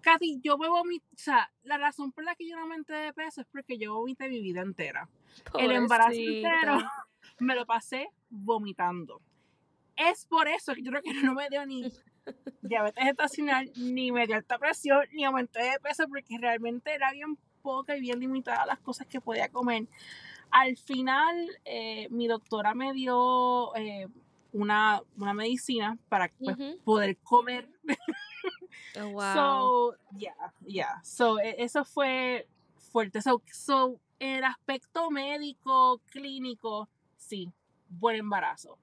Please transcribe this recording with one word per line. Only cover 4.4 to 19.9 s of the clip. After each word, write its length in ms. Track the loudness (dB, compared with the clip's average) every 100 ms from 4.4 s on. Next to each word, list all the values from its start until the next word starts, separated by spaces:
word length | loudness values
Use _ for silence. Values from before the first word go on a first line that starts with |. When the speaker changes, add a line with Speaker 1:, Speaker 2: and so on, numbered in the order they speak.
Speaker 1:
vida 200 | -4 -6
entera. 460 | -6 -6 -8 -8 -12 _ _ -20 -6 0
El 140 | 2
embarazo 380 | 4 4 6 6
Speaker 2:
Pobrecita. 380 | 4 -2 0 2
Speaker 1:
entero 280 | 4 4 2
<laughs> 640 | 0 -10 -14 _ -20 _
me 160 | 0 0
lo 100 | 0
pasé 420 | -2 -2 -6 -6 _ _
vomitando. 920 | -10 -2 -2 -2 -2 -2 -2 -10 -16 _ _ _ _ _ _ _ 0
Es 300 | 0 0 0
por 220 | 2 2
eso 260 | 0 -4
que 80 | -6
yo 80 | -4
creo 120 | -6
que 100 | -6
no 220 | 0 0 0
me 120 | -4
dio 140 | -4 -6
ni 160 | -8
Speaker 2:
<laughs> 800 | -8 -12 _ _ -18 -16 -18 _
Speaker 1:
diabetes 400 | -4 0 0 2
gestacional, 680 | 0 2 -2 0 0 0 0 -6
ni 360 | -4 -2 0
me 140 | 2 2
dio 100 | 0
alta 200 | -2 0
presión, 480 | 0 0 4 4 4
ni 100 | 0
aumenté 380 | 0 0 -2 -2
de 160 | 0 0
peso, 280 | -2 -2 -2
porque 300 | -4 _ -2
realmente 540 | 0 0 -2 -6 -6 0
era 160 | 0
bien 260 | -2 -8 -8 _ _
poca 340 | -6 -6 -4 -4
y 60 |
bien 180 | -2 -2
limitada 460 | -2 -4 -2 -2 0
las 140 | -2
cosas 260 | -6 -10 -8
que 160 | -8
podía 280 | -4 -2 -2
comer. 360 | -2 0 0 -4